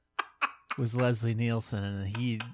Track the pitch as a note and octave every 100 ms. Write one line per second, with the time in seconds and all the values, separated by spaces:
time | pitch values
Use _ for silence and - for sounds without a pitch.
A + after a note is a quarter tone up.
0 | _ - - - - - - - A#2+ A#2+
1 | B2 A#2 A#2 A2 A#2 A#2 - G#2 G2 G2
2 | G2 A2 B2 A2+ A#2